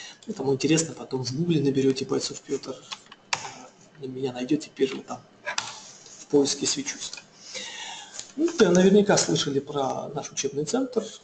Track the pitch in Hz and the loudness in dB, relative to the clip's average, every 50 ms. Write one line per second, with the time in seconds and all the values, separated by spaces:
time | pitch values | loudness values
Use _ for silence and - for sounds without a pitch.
0 | - - - - - - 220 - 135 135 139 131 - 143 160 160 160 - - - | -18 -18 -18 -18 -12 -12 -8 -4 0 0 0 2 4 4 4 4 2 0 -6 -12
1 | 120 - - 131 127 117 127 143 175 175 165 147 135 139 131 135 135 135 131 - | -10 -6 -4 -4 -4 -4 -2 -2 0 2 2 4 4 4 2 4 4 4 4 2
2 | 131 131 139 135 - - 143 - - - 139 135 - 143 127 127 123 - - - | 0 -2 -2 -2 -2 -4 -8 -10 -8 -6 -6 -6 -6 -10 -12 -14 -12 -14 -14 -14
3 | - - - - _ - - - - - - - - - - - - - _ - | -14 -20 -20 -20 _ -8 -8 -6 -6 -12 -14 -16 -18 -20 -20 -20 -20 -20 _ -12
4 | 139 131 131 127 135 131 123 123 127 131 151 147 - - - - 135 131 139 131 | -10 -10 -6 -4 -4 -4 -4 -4 0 0 0 0 0 -4 -2 -2 0 0 0 -6
5 | - - 117 - - - - - - - - - - - - - - - - - | -8 -10 -12 -12 -12 -20 -20 -12 -10 -6 -6 -6 -6 -6 -12 -14 -16 -18 -20 -20
6 | - - - - - - - 143 139 135 - - 131 120 - 143 131 - - - | -20 -20 -20 -20 -8 2 4 4 4 4 0 -2 -2 -2 -2 -2 -4 -6 -8 -8
7 | - - - - - - _ - - - - - - - - - - - - - | -10 -12 -12 -14 -18 -20 _ -20 -20 -16 -14 -12 -12 -12 -12 -12 -12 -12 -12 -14
8 | - - - - - - - 269 320 339 - - 220 180 175 180 185 196 196 208 | -14 -14 -14 -14 -14 -12 -4 -2 0 0 4 6 6 6 8 8 8 8 8 8
9 | 202 202 180 - - - 165 160 - 151 139 135 139 - 147 143 135 127 127 135 | 6 6 4 4 4 2 2 2 2 0 0 -2 -2 -2 -2 -2 -2 -2 -2 -4
10 | 131 - - 139 127 - - - - 135 - 139 151 151 - 254 269 254 - 220 | -6 -6 -8 -8 -8 -8 -8 -4 -4 -4 -2 -2 -2 0 0 0 0 0 -2 -4
11 | 202 - - - | -4 -4 -12 -16